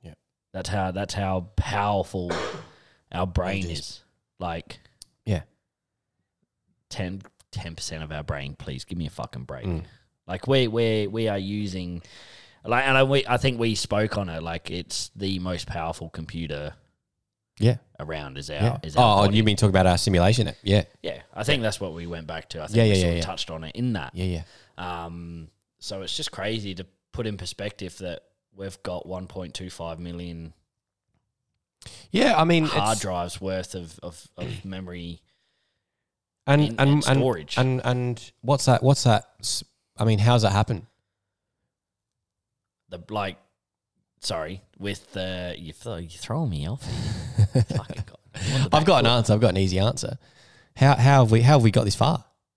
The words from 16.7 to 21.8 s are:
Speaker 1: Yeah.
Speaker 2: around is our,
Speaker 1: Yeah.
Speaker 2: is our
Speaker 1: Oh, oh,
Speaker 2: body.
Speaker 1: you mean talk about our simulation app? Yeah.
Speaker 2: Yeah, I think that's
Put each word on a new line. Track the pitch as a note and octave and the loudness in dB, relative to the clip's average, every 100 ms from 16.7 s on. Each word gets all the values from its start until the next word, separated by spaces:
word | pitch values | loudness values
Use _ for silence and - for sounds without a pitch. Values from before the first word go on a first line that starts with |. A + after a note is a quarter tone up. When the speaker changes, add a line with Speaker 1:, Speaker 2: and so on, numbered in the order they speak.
| - _ _ _ _ _ _ _ - | -14 _ _ _ _ _ _ _ 0
Speaker 1:
Yeah. | A2+ A#2 _ - | 2 2 _ -16
Speaker 2:
around | D2+ D#2 C#2 C#2 | -12 -10 -10 -12
is | C#2 | -10
our, | D2 | -2
Speaker 1:
Yeah. | A2+ B2+ | -2 -2
Speaker 2:
is | - A#2+ | -4 4
our | |
Speaker 1:
Oh, | A#2 G2+ | 6 6
oh, | G2 | 6
Speaker 2:
body. | G#2+ | 6
Speaker 1:
you | |
mean | G#2+ G2 | 4 4
talk | G#2 | 4
about | F#2 F#2 | 6 4
our | F2 | 4
simulation | - F2+ F#2 A#2+ F2 | 4 4 6 4 0
app? | - | -2
Yeah. | G2+ G2+ - _ | 2 2 2 _
Speaker 2:
Yeah, | - - - | -10 -10 -12
I | - | -6
think | A2 C#3+ | -2 0
that's | A2 - | 0 -4